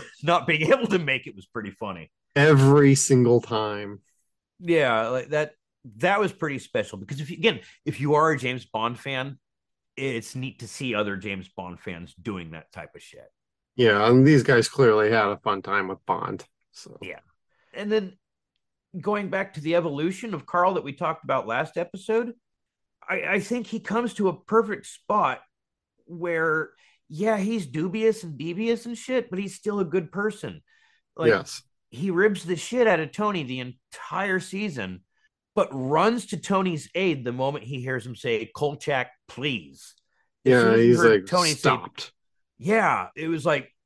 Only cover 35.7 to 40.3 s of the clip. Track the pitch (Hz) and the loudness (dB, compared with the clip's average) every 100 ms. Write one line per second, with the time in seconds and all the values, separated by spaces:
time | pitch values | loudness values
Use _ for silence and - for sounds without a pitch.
35.7 | 135 131 151 202 240 - 170 - 190 185 | -2 0 2 2 0 -4 -8 -2 0 0
36.7 | 160 - 175 190 147 123 123 135 143 113 | -4 -6 -2 -2 -2 -4 -4 -4 -4 -8
37.7 | 139 127 131 117 113 127 110 110 - 147 | -10 -6 -6 -8 -8 -4 -2 -4 -4 -4
38.7 | 143 - 135 123 _ - - 143 117 73 | -4 -2 -2 -4 _ -20 -8 -6 -6 -8
39.7 | - - _ _ _ _ | -20 -20 _ _ _ _